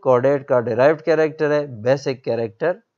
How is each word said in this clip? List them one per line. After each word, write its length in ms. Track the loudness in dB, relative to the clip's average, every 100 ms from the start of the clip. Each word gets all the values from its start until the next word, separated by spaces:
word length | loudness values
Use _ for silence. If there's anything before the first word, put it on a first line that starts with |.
| 2
chordate 360 | 2 2 0
का 160 | 0 -2
डिराइव्ड 420 | 0 2 2 2
कैरेक्टर 500 | 0 0 0 -2 -2
है, 300 | -2 -4 -4
बेसिक 420 | -2 -2 -2 -6
कैरेक्टर 580 | -4 -4 -6 -4 -4 -4 _